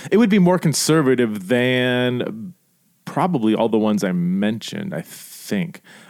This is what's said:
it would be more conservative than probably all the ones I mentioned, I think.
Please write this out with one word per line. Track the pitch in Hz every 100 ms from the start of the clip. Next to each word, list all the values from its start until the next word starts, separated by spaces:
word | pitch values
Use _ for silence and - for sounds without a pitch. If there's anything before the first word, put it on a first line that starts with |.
| -
it | 208
would | 220
be | 202
more | 180 180
conservative | 160 - - 160 131 123 117 104 92
than | 123 127 127 127 123 123 123 - 110 139 - _ _ _ _
probably | - 139 185 143 107 107
all | 113
the | 107
ones | 107 104
I | 95
mentioned, | 90 87 98 104 113 - 82 80
I | 78
think. | - - - - - 104 85 - - -